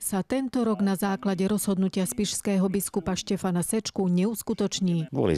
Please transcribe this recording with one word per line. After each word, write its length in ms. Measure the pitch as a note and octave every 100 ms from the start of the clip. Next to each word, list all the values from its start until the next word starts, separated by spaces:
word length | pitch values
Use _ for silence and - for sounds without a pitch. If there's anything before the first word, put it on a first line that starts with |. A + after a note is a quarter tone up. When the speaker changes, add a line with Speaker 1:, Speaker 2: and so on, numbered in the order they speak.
Speaker 1:
sa 160 | - G3
tento 400 | - C4 C4+ B3+
rok 240 | A3+ G#3
na 80 | G3
základe 480 | F#3+ G3+ G3 G3 F#3 F#3+
rozhodnutia 560 | G#3 - F#3+ F#3+ F#3+
spišského 640 | F3+ - G3+ - G#3+ F#3+ F#3+
biskupa 480 | G3 - G3 F#3+ F3+
Štefana 480 | - F#3+ F#3 F3
Sečku 480 | E3 A3 - - F#3
neuskutoční. 960 | F3+ G3+ A3 - A3 G3+ - F#3 E3+ D#3
Speaker 2:
Kvôli 240 | C3+ G#2